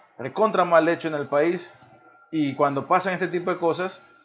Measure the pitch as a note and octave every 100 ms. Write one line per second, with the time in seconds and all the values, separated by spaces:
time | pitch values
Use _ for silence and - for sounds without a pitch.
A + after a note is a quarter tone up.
0 | _ - C3 F3 G#3+ F3+ F3 E3+ D#3+ E3
1 | E3 D3+ C3+ C#3+ E3 F3+ - - - -
2 | - - - D#3+ C#3+ C#3 C#3+ C3+ B2 F3+
3 | F#3+ F3 F3+ F3 F3+ F3 E3+ D#3+ F#3 -
4 | - _